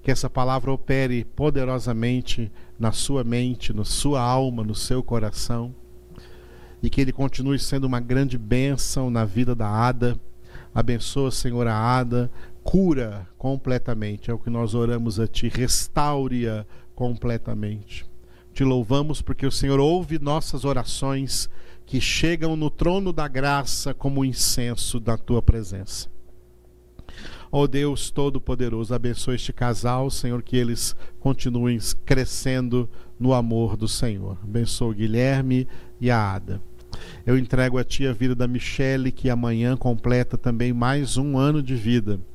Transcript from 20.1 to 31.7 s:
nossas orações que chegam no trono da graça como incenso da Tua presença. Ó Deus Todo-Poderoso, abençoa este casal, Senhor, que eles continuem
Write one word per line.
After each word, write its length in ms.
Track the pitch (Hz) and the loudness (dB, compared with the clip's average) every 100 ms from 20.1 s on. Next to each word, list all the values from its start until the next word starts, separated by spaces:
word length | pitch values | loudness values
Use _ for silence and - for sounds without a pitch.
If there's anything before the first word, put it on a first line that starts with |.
| 156 | -2
nossas 460 | 143 156 - 135 139 | 0 0 -2 -2 0
orações 840 | 131 117 - 135 135 135 - - - - - - | 0 0 -2 -2 -2 -2 -2 -2 -6 -8 -14 -4
que 160 | 131 | -2
chegam 540 | - - 160 170 160 156 | 0 2 0 2 0 0
no 140 | 151 | -2
trono 440 | - 170 190 190 | 2 2 2 0
da 140 | 160 151 | 0 0
graça 680 | 131 139 143 131 - 143 | 0 0 0 0 -2 -2
como 320 | 127 139 135 135 | -2 -2 0 0
incenso 720 | 117 - - 120 113 - 127 | 0 0 0 0 -2 -2 -2
da 180 | 110 113 | 0 -2
Tua 240 | - 120 | 2 4
presença. 680 | - 117 98 98 95 - - - - - - - - - - - - - - - - | 6 4 -2 -8 -8 -8 -6 -8 -12 -20 -20 -20 -20 -20 -20 -20 -18 -16 -14 -14 -4
Ó 160 | 143 143 | 0 2
Deus 440 | 135 143 131 - | 2 0 -2 -2
Todo-Poderoso, 840 | - 143 135 - 127 123 113 110 | 0 0 0 -2 0 0 -2 -2
abençoa 420 | 123 120 117 - 123 | 0 0 0 0 -2
este 180 | - | -2
casal, 560 | - 123 110 117 127 135 | -2 0 0 0 0 -2
Senhor, 320 | - 127 120 | -2 -2 -2
que 140 | - 127 | 0 2
eles 380 | 120 117 - - - - | 2 0 -2 -2 -4 -2
continuem 600 | 139 131 127 120 123 | 0 2 2 2 0